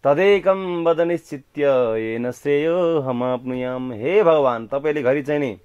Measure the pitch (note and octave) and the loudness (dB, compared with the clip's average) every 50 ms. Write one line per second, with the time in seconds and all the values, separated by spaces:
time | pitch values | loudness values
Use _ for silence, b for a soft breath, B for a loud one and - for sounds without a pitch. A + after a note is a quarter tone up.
0 | - C#3 C#3+ D3+ F#3+ G3+ G3+ F#3+ - F#3+ F#3+ F#3+ F#3+ F3+ F3 E3+ E3+ E3 E3+ D#3 | 2 2 2 4 4 4 4 4 4 0 0 0 -2 -4 -4 0 0 0 2 2
1 | E3+ E3+ F3 D#3+ _ - D3+ C3+ _ _ _ D3 C#3+ C#3 C3+ B2+ B2 A2+ A2 A2+ | 0 0 -2 -4 _ -12 -14 -14 _ _ _ 0 2 2 4 2 2 0 0 -2
2 | A2 A2 A2+ A#2 A#2+ B2 A#2+ - - C#3+ C#3+ C#3+ D3+ E3 E3+ F#3 F3 E3 E3 D#3 | -2 -4 -4 -4 -4 -6 -8 -6 -2 0 0 0 0 0 0 0 0 0 0 0
3 | C3 C3 B2 A#2+ B2 B2+ B2+ B2 C3 B2+ B2+ B2+ B2+ B2+ B2+ B2+ B2+ B2+ A#2+ G#2 | -2 -2 -4 -2 -2 -2 -2 -4 -4 -6 -6 -6 -6 -6 -6 -6 -8 -8 -8 -6
4 | A2+ D3 F#3 G#3+ G#3 E3 D#3+ D3+ C#3 B2+ A#2+ A2+ A2+ G#2+ C3+ C#3 C#3+ D#3 D3+ D3+ | -4 0 2 4 4 4 4 4 2 2 0 -2 -6 -6 -8 -4 -2 -2 -2 0
5 | B2 B2 C3+ D3 C3+ C#3 D3+ D3 C#3+ B2+ G2 F2+ | 0 0 0 0 -2 -2 -2 -2 -2 -4 -6 -10